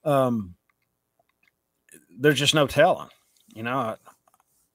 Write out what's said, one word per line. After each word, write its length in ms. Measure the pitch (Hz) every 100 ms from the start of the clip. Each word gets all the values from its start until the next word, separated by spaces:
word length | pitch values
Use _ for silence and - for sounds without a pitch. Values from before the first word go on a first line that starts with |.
| 156
Um, 480 | 139 127 117 92 87 _ _ _ _ _ _ _ _ _ _ _ _ _ - _ -
there's 200 | 143 131
just 160 | 143 156
no 100 | 135
telling, 440 | 139 170 107 73 _ _ _ _
you 80 | 110
know, 160 | 117 131
I, 180 | 113 107 - _ _ _ _ _ _